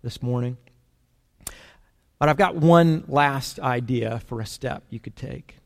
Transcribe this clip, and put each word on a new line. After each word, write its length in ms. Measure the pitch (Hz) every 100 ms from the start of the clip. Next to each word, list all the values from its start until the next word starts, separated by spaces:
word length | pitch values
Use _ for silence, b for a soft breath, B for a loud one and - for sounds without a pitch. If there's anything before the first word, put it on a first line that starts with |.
this 200 | 117 -
morning. 360 | 123 123 123 123 _ _ _ _ _ _ _ _ B B B B B B B _
But 100 | 147
I've 80 | 147
got 200 | 185 170
one 480 | 160 170 170 160 -
last 500 | 143 143 139 - -
idea 600 | 135 123 120 123 113 113 -
for 160 | 117
a 40 | 107
step 380 | - 127 - _
you 100 | 113
could 160 | - -
take. 440 | - - - -